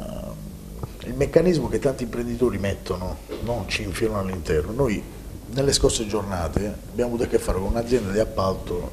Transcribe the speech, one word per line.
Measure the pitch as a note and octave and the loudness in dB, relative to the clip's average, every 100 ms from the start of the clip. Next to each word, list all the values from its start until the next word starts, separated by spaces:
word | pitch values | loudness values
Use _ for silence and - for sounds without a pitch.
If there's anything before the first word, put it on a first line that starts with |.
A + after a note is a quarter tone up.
| - - - G#1 - - - - - - - | -8 -8 -8 -10 -12 -12 -14 -12 -12 -10 -6
il | |
meccanismo | B2+ C#3 E3 F3+ D#3+ A2+ | 0 4 6 6 4 2
che | G#2 | 2
tanti | C#3 C3 | 2 0
imprenditori | A#2 A#2+ A#2+ A#2 B2 G2 | -2 -2 -2 2 2 4
mettono, | G2 F#2 - F2+ F2+ - - - | 0 -2 -2 -4 -4 -6 -8 -6
no? | G#2 A#2 F#2+ | -4 -2 -2
Ci | - | -4
infilano | G#2 - A2 G#2+ | -4 0 0 0
all'interno. | F#2+ F#2 D#2 D#2 D2+ | -2 -4 0 0 0
Noi | A2+ C3+ F#2+ - - - - - | 2 2 0 -4 -12 -12 -12 -6
nelle | A#2+ C#3 | 0 2
scorse | C3+ C3+ - G#2+ | 4 4 4 0
giornate | G#2+ G2 F#2 D#2+ E2 G#2 - - | 0 0 -2 0 0 -2 -4 -6
abbiamo | G2+ A#2+ | -2 0
avuto | A#2 | 2
a | A2+ | 2
che | A2+ | 2
fare | - F2+ | 2 0
con | G2 | 0
un'azienda | A2+ A#2 B2 G2 | 0 2 2 4
di | G2+ | 2
appalto | G#2+ G#2 F#2+ F#2 - F2 - | 2 2 2 0 -2 -4 -4